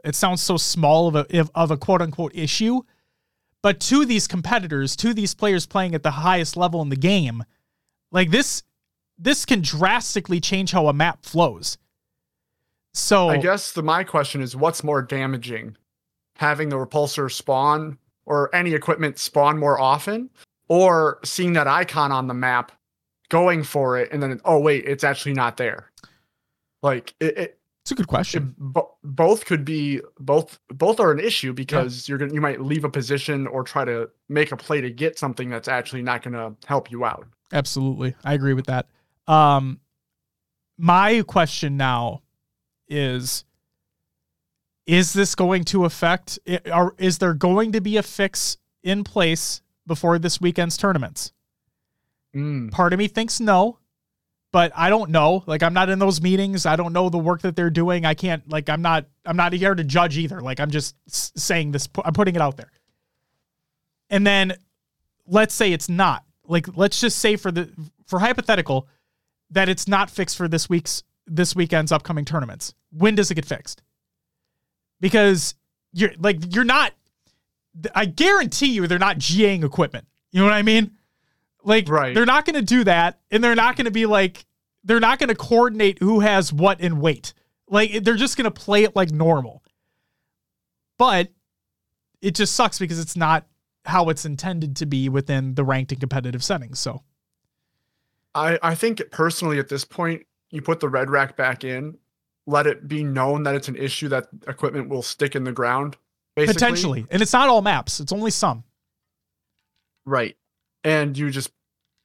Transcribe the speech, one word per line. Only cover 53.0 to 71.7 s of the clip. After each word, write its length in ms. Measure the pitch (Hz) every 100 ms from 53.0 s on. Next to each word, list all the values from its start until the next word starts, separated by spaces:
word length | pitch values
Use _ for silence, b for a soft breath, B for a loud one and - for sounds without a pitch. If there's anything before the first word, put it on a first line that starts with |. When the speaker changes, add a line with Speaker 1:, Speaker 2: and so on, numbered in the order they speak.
| 208
Speaker 1:
thinks 320 | 220 226 -
no, 380 | 214 185 220 - _ _ _ _ _ _ _
but 220 | 180 170 -
I 140 | 175
don't 220 | 220 175
know. 320 | 160 151 185 165
Like, 180 | 151
I'm 100 | 170
not 160 | 180 190
in 100 | 190
those 220 | 196 156
meetings. 440 | 180 190 196 190 156
I 100 | 160
don't 160 | 170
know 180 | 175 185
the 80 | 170
work 260 | 160 175
that 120 | 185 170
they're 140 | 170
doing. 360 | 160 175 175 160
I 100 | 151
can't, 340 | 180 160 147
like, 200 | 156 147
I'm 120 | 151
not, 240 | 170 160 - _ 170
I'm 120 | 175
not 160 | 175
here 220 | 175 190 180
to 80 |
judge 340 | 143 170 175 147
either. 240 | 160 143
Like, 180 | 127 131
I'm 120 | 151
just 240 | 147 - _ _
s-, 240 | - - -
saying 360 | - 170 147
this, 160 | 139 -
pu-, 140 | -
I'm 100 | 165
putting 220 | 180 196 170
it 60 |
out 160 | 143 139
there. 140 | - _ _ _ _ _ _ _ _ _ _ _ _ _ -
And 160 | 202 202
then 280 | 196 190 - _ _ _ _ _ _ -
let's 260 | 208 220
say 180 | - 202
it's 160 | 165 -
not. 380 | 175 180 123 _ _ -
Like, 300 | 170 185 185
let's 240 | 196 -
just 200 | 240 -
say 180 | 220 208
for 140 | 190
the, 200 | 170 165 - 151 _ -
for 120 | 180
hypothetical, 680 | 226 247 233 202 147 135 - _ _ _ _ _ _
that 180 | 175 185
it's 180 | 185 196
not 220 | 196 202
fixed 260 | - 180 -
for 120 | 170
this 200 | 160 -
week's, 360 | 170 - - _ _ -
this 280 | 160 175 180
weekend's 360 | 165